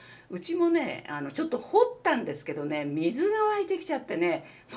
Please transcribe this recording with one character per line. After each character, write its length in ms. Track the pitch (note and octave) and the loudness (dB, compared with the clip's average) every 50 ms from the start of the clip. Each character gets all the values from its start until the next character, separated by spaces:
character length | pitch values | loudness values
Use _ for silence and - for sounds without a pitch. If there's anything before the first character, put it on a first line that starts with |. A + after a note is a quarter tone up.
| - - - - - - | -20 -20 -20 -20 -14 -12
う 80 | F#3 F3+ | -10 -8
ち 160 | - - E4+ | -6 -2 0
も 140 | F4+ E4+ E4+ | 2 4 4
ね、 340 | E4 E4 C4 D3 C3 - - | 4 4 2 0 -4 -6 -8
あ 140 | - D3 D3 | -8 -8 -6
の、 80 | C#3 C#3+ | -6 -6
ち 140 | - - D#4+ | -4 -4 -2
ょ 20 | |
っ 40 | - | -2
と 100 | - - | -4 -4
掘 220 | - - - G#4+ | -2 2 4 6
っ 20 | B4 - - - | 6 4 2 0
た 140 | - F4 D4 | 0 2 2
ん 100 | A#3+ - | 2 0
で 80 | D3+ C#3+ | -2 -6
す 100 | - - | -6 -6
け 120 | D#3+ C#3+ | -6 -6
ど 100 | D3 C#3+ | -4 -4
ね、 180 | D3+ D3+ D3+ C#3+ | -2 -2 -2 -2
水 460 | C#3+ C#3+ D#3 E3 F3 A3+ C#4 F4+ G#4 | -2 0 0 2 2 2 2 2 2
が 140 | G#4+ G#4+ G#4+ | 2 2 2
湧 160 | G#4+ G#4+ G4+ | 2 2 0
い 80 | F#4+ | 0
て 100 | - F#4+ | 0 -2
き 80 | E4+ - | -4 -2
ち 80 | - D4 | -4 -4
ゃ 60 | C4 | -4
っ 20 | |
て 160 | - - G3+ | -4 -4 -2
ね、 260 | E3 F3 F3 D#3+ - - - - - - - - | 0 2 2 0 -2 -4 -10 -20 -20 -20 -18 -8